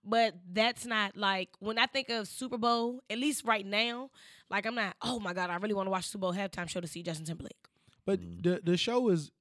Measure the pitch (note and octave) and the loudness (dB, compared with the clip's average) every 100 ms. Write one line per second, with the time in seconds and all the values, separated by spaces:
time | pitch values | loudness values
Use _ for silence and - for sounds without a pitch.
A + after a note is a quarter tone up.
0 | G3+ A3+ A3+ F3 F3+ F#3 A3+ B3 A#3+ A3 | 2 4 4 2 -6 2 2 2 -2 0
1 | G3+ G3 G3+ F#3+ F#3 _ G3+ A3 B3 C4+ | 0 2 2 2 -2 _ -4 2 2 2
2 | C4 A#3 G3+ - C4 A#3+ A#3 A#3 A#3 B3 | -2 -2 -4 -6 -6 0 2 4 0 -4
3 | _ A3+ C#4+ C#4+ A#3 A3 G3 G3+ A#3 A#3+ | _ 0 0 0 2 0 2 0 0 -2
4 | C4+ - - - _ G3 G#3+ A#3+ G3+ - | -10 -16 -20 -20 _ -2 -2 -2 -4 -4
5 | A#3 B3 G3+ F3 F3+ F3 G#3 G3+ F#3+ F#3 | -4 -4 -4 -2 -2 -2 -2 0 0 -2
6 | F3 G3+ F#3 F3+ G3 - E3+ F#3 E3+ E3+ | -2 -4 -2 -2 -4 -4 -6 -6 -6 -8
7 | F3 D#3 D#3+ E3 - - _ _ _ _ | -6 -6 -6 -8 -10 -16 _ _ _ _
8 | - G3 F2 F2 E3 F3+ E3+ F3 - B3 | -2 -2 -2 0 2 2 2 2 4 4
9 | B3 F3 D3 _ | 4 4 2 _